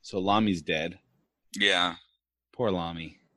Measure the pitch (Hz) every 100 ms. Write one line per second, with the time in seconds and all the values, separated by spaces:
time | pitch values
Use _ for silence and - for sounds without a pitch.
0 | - 101 95 104 107 87 73 80 82 -
1 | _ _ _ _ _ 101 101 90 90 82
2 | _ _ _ _ _ - 117 90 85 82
3 | 80 - _